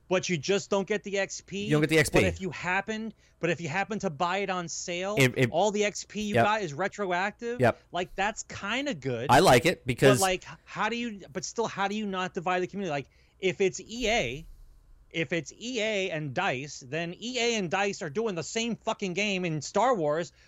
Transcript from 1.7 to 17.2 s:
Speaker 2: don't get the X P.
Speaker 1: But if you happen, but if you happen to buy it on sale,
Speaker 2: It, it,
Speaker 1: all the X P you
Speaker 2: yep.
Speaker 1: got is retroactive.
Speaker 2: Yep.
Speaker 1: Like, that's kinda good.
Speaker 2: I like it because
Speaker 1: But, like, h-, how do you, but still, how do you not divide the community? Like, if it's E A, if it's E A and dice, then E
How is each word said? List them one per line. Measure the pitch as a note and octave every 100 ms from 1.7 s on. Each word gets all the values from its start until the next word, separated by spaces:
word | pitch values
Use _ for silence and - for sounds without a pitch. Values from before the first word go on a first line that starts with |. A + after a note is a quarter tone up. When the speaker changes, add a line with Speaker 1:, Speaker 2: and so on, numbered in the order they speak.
Speaker 2:
don't | D3+
get | D3+
the | D#3
X | C#3
P. | -
Speaker 1:
But |
if | F#2+ E2+
you | F#3
happen, | - F3 F#3+ G3 A3 A3 - _ -
but | E3+
if | D#3
you | E3
happen | F3+ F#3+ G#3+
to | G3
buy | C#3 F3 F#3+
it | F#3+
on | F#3 E3+
sale, | - - F3 F#3+ G#3
Speaker 2:
It, | C3 B2+
it, | B2
Speaker 1:
all | D#3+ G#3
the | G3+
X | G3+ - -
P | G3+
you | G#3
Speaker 2:
yep. | A3+
Speaker 1:
got | G#3 A3
is | F3+
retroactive. | C#3 G3 - G3 F3 G3+ - A#3 A#3+
Speaker 2:
Yep. | A#2 - _
Speaker 1:
Like, | E3+ F#3 -
that's | G3 A3
kinda | - - G3 A#3+ C#4+
good. | F3 C3+ A#2 C3
Speaker 2:
I | B2+
like | F3+ B2+
it | D#3 F3 B2
because | A#2+ C3+ B2+
Speaker 1:
But, |
like, | F#3+ F#3
h-, | - -
how | - E3 G#3+
do | A#3
you, | A#3+ G3+ D3+
but | F3
still, | - - G#3+
how | - G3
do |
you | G#3
not | G#3 F#3+ F#3
divide | G3 F3 F3+
the | F3+
community? | G3 F#3+
Like, | C#3+ C3+ _ _ -
if | F#3 -
it's | F#3+ -
E | - A#3 B3
A, | A#3 C3 C#3 E3 - - - - - -
if | - D#3+
it's | E3+ C#3+ -
E | A3 B3+
A | G#3+ G#3 F#3+
and | D#3+ D3+
dice, | B2+ F#3+ B2+ D3 - B2+
then | D#3 E3+
E | F3+